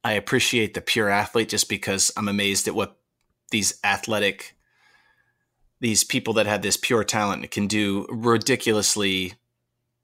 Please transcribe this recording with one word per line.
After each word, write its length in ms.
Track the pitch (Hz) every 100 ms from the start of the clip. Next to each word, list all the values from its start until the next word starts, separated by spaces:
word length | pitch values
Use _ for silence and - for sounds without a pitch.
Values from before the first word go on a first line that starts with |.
I 80 | 117
appreciate 600 | 104 - 127 - 120 104
the 60 | 113
pure 280 | - 117 101
athlete 400 | 101 107 117 110
just 200 | 104 -
because 440 | 98 - 98 - -
I'm 120 | 104
amazed 400 | 101 101 98 -
at 60 |
what 240 | 98 98 _ _ _ _ _ _
these 280 | 113 95 -
athletic, 720 | 101 98 - 107 101 95 - _ _ _ _ _ _ _ _ _ _ _ _ _
these 240 | 120 104
people 300 | - 131 113
that 120 | 110 104
have 160 | 104
this 140 | 98 -
pure 280 | - 117
talent 460 | 101 113 104 95 -
can 160 | - 101
do 380 | 107 101 98 -
ridiculously 1200 | 117 120 117 101 123 - 107 95 107 98 95 92 - _ _ _ _ _ _